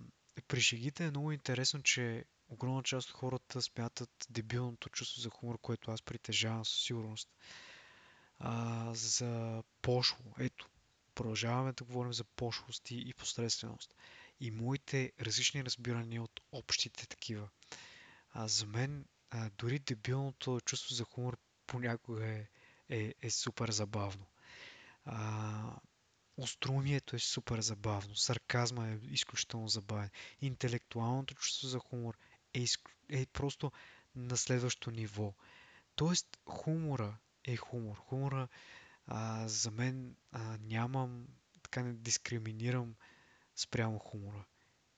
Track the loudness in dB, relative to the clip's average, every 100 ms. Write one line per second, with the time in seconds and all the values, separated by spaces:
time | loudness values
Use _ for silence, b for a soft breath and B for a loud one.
0 | -10 -18 _ -14 -2 4 6 4 0 0
1 | 0 2 0 0 0 2 4 4 4 4
2 | 4 0 -6 _ -14 -2 0 0 0 0
3 | -2 -4 -2 -2 -4 -4 -2 -2 -4 -4
4 | -8 -10 -6 -4 0 0 0 -4 -6 -4
5 | -4 -4 -6 -4 -4 -2 -2 -2 -2 -4
6 | -4 -8 0 2 4 2 0 0 0 -2
7 | -4 -6 -10 _ B B B B B B
8 | B B B -8 -2 0 0 0 -2 -2
9 | 2 2 2 0 0 -2 -6 _ 4 6
10 | 4 2 -6 -2 -2 -4 -16 _ _ _
11 | _ -4 0 2 2 4 2 -2 -2 -2
12 | 0 -2 -4 -2 -2 -2 -6 -8 -6 -6
13 | -6 -6 -4 0 0 0 -4 -8 -14 B
14 | B B B -6 -4 0 0 0 0 0
15 | 0 -2 0 2 2 2 -2 -2 0 0
16 | 0 -2 -4 -8 -12 -8 -2 0 0 -4
17 | -12 -8 -6 -4 -6 -12 B B B B
18 | B B -10 -4 0 2 2 0 0 -2
19 | -10 _ -6 -4 -4 -2 0 0 0 -2
20 | 0 2 0 -2 0 0 0 -2 -2 -4
21 | -4 -2 -2 -4 _ _ -4 0 0 0
22 | -2 -2 0 -2 -6 B B B -2 0
23 | 0 -2 -2 0 0 0 2 2 2 0
24 | 0 -4 -12 B B B B B B B
25 | -6 -2 0 0 0 -2 -4 -8 -14 _
26 | _ _ _ -6 -4 -2 2 4 4 4
27 | 2 0 0 0 2 2 2 2 2 2
28 | 0 2 2 2 2 4 4 2 0 -2
29 | -2 -2 0 -2 -2 -2 0 0 2 0
30 | 0 B B -2 -2 2 2 2 0 0
31 | 2 2 0 -2 -2 0 0 -2 -2 -2
32 | -2 -4 B B _ 0 2 0 -2 -18
33 | -2 0 0 0 0 0 -2 B B B
34 | B -6 -2 0 4 4 4 0 -2 -2
35 | -2 0 0 -2 B B B B -4 4
36 | 6 6 2 -6 -8 -4 0 2 2 2
37 | 2 -2 _ _ -2 -2 -2 -4 -2 -6
38 | -2 0 2 2 0 B B B B B
39 | -4 -2 0 0 0 0 0 2 2 0
40 | -6 -12 _ -4 -4 -4 -2 0 2 2
41 | 0 -4 -10 -16 _ -20 -6 -2 -2 -2
42 | 0 0 2 -2 -2 0 2 2 0 -8
43 | B B B B B -6 0 2 2 2
44 | -4 -8 -6 -8 -12 b b b _